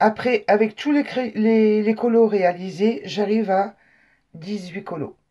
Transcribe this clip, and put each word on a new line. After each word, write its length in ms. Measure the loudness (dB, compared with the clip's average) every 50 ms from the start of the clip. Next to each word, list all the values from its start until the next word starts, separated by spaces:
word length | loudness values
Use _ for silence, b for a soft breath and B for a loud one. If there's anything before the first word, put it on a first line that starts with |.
après, 440 | 0 0 0 0 -2 0 0 0 2 2
avec 280 | 2 2 2 -2 -2
tous 160 | -6 -2 0
les 120 | 0 0 0
cré-, 280 | -2 -4 -6 -6 -4 -4
les, 480 | 0 2 4 4 4 4 4 4 2
les 120 | 2 0 -2
colos 320 | 0 0 2 4 4 4
réalisés, 760 | 4 2 2 2 2 0 0 -8 -12 -4 0 0 0 0 -2 -8
j'arrive 460 | -10 -6 -4 -2 0 0 0 0 0
à 240 | 0 0 0 -2 b b b b b b b b b b b b
dix-huit 500 | _ -18 -12 -10 -10 -10 -10 -12 -14 -14
colos. 320 | -12 -10 -10 -10 -10 -12 -12 _ _ _